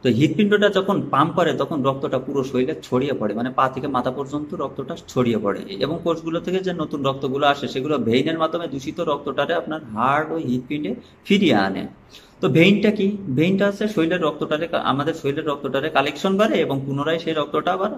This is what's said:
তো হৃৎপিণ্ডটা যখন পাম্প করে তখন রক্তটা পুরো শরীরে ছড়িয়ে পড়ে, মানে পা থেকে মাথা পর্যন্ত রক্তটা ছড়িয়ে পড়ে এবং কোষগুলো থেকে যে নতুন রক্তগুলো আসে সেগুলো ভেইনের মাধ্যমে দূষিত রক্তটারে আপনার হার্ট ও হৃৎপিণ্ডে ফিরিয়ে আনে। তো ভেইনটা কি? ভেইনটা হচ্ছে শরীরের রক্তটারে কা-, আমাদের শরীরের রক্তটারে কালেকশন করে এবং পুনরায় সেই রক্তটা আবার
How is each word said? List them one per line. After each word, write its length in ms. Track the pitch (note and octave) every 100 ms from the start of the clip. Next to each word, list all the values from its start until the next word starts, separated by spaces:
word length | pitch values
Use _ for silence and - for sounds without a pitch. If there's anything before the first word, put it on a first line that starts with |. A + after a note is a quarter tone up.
তো 60 | C3
হৃৎপিণ্ডটা 600 | A2+ D3+ - G#3 G3+ G#3
যখন 280 | G3+ - F3+ C3+
পাম্প 180 | C3+ D#3 F3+
করে 160 | E3
তখন 240 | B2+ C#3 D#3
রক্তটা 340 | C3 C3+ C#3+ -
পুরো 220 | C3 C#3
শরীরে 320 | C3 B2 C3 D#3
ছড়িয়ে 300 | - B2 A#2
পড়ে, 200 | G#2+ G#2
মানে 160 | G#2+ B2 C3
পা 80 | C3+
থেকে 140 | C3 C#3+
মাথা 240 | B2+ B2
পর্যন্ত 380 | C3 C3+ D3 D3
রক্তটা 420 | - C3+ - C3 E3 -
ছড়িয়ে 320 | D3 B2 A2+ G2+
পড়ে 160 | - F#2 G2
এবং 160 | C#3 E3
কোষগুলো 360 | E3+ D#3+ D#3+ E3
থেকে 200 | E3+ F#3
যে 140 | F#3
নতুন 260 | E3+ D3+ D#3 C3+
রক্তগুলো 380 | C3+ C#3 C3+ C#3+
আসে 180 | C#3+ B2
সেগুলো 280 | C3+ C3 C#3
ভেইনের 400 | A2+ A#2+ D3+ D#3+
মাধ্যমে 300 | D#3+ F3 E3+
দূষিত 300 | C3+ C#3 D3+
রক্তটারে 540 | E3 C#3+ C#3+ C#3 C#3+
আপনার 280 | E3+ D#3+ D#3 A#2
হার্ট 340 | G#2+ B2 C#3+ D#3
ও 40 | E3
হৃৎপিণ্ডে 560 | C3 B2 - D3 D3+ B3 - - -
ফিরিয়ে 300 | G3 F#3+ A2
আনে। 280 | G2 F#2 - - - - - -
তো 40 | F3+
ভেইনটা 420 | C#3+ F3 G3+ G#3+
কি? 160 | G#3 G3 G#3 - B2+
ভেইনটা 260 | E3 F#3+ G3+
হচ্ছে 180 | G3+ G#3+
শরীরের 340 | G#3+ E3 F3+
রক্তটারে 460 | D#3 D3 D#3 D3+ E3
কা-, 180 | E3+ -
আমাদের 220 | C3 C#3+ D#3+
শরীরের 240 | C#3 C#3+ D#3
রক্তটারে 440 | C#3+ C#3 C3 D3+
কালেকশন 480 | C#3 C#3+ D3 G3 G3
করে 180 | G#3+ G3 C#3+
এবং 100 | C#3 C3+
পুনরায় 340 | C#3 D3 E3
সেই 140 | D#3+
রক্তটা 380 | D#3+ D3 D3+ D3+
আবার 180 | F#3+ G3